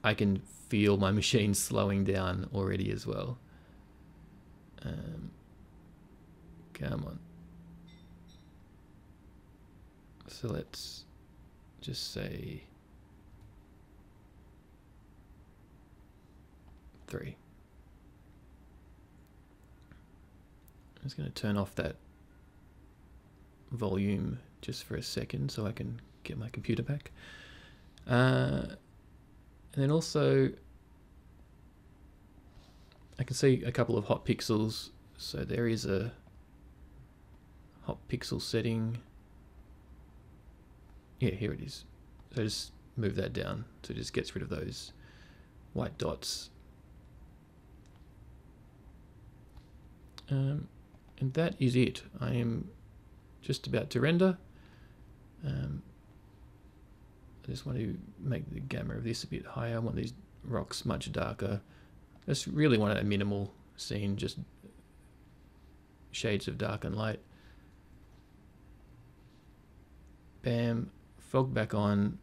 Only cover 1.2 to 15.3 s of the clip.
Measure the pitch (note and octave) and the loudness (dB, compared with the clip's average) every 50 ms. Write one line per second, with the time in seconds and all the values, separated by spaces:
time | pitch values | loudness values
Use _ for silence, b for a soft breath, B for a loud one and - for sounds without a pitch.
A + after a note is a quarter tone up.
1.2 | F#2+ - - A2+ G#2 G#2 G2+ - - - A#2 G#2+ G2+ G2 G2 G2 G2 F#2+ G2 F#2+ | 4 4 4 6 6 4 4 2 0 2 2 2 2 4 4 4 4 4 2 2
2.2 | F#2+ F2+ F#2 F#2+ F#2 - - G2 F#2+ F#2+ G2 F#2+ G2 G2+ G#2 G#2+ - - G#2 G2 | 2 0 0 -2 -4 -2 -2 0 0 2 0 0 0 0 -2 -2 -4 -4 -4 -4
3.2 | - B2+ A#2+ - B B B B B B B B B B - - - - - - | -4 -4 -6 -8 B B B B B B B B B B -20 -20 -20 -20 -20 -20
4.2 | - - - - - - - - - - - - - - - - - - - - | -20 -20 -20 -20 -20 -20 -20 -20 -20 -20 -18 -10 -8 -6 -6 -6 -8 -8 -10 -10
5.2 | - - - - - - - - - - - - - - - - - - - - | -10 -12 -14 -18 -20 -20 -20 -20 -20 -20 -20 -20 -20 -20 -20 -20 -20 -20 -20 -20
6.2 | - - - - - - - - - - - - - - - - D3 - - - | -20 -20 -20 -20 -20 -20 -20 -20 -20 -18 -10 -6 -4 -2 -2 -2 -4 -6 -8 -12
7.2 | - - - - - - - - - - - - - - - - - - - - | -14 -16 -20 -20 -20 -20 -20 -20 -20 -20 -20 -20 -20 -20 -20 -20 -20 -20 -20 -20
8.2 | - - - - - - - - - - - - - - - - - - - - | -20 -20 -20 -20 -20 -20 -20 -20 -20 -20 -20 -20 -20 -20 -20 -20 -20 -20 -20 -20
9.2 | - - - - - - - - - - - - - - - - - - - - | -20 -20 -20 -20 -20 -20 -20 -20 -20 -20 -20 -20 -20 -20 -20 -20 -20 -20 -20 -20
10.2 | - - - - - A#2 - D#2 - - - - - - - - - - - - | -18 -18 -12 -8 -4 -4 -4 -4 -6 -8 -12 -12 -12 -12 -12 -14 -16 -20 -20 -20
11.2 | - - - - - - - - - - - - - - B2+ - - - - - | -20 -20 -20 -20 -20 -20 -20 -20 -20 -20 -20 -14 -10 -8 -8 -6 -6 -6 -6 -6
12.2 | G2+ F#2+ - F2 - - - - - - - - - - - - - - - - | -6 -6 -6 -8 -8 -8 -10 -12 -14 -18 -20 -20 -20 -20 -20 -20 -20 -20 -20 -20
13.2 | - - - - - - - - - - - - - - - - - - - - | -20 -20 -20 -20 -20 -20 -20 -20 -20 -20 -20 -20 -20 -20 -20 -20 -20 -20 -20 -20
14.2 | - - - - - - - - - - - - - - - - - - - - | -20 -20 -20 -20 -20 -20 -20 -20 -20 -20 -20 -20 -20 -20 -20 -20 -20 -20 -20 -20
15.2 | - - | -20 -20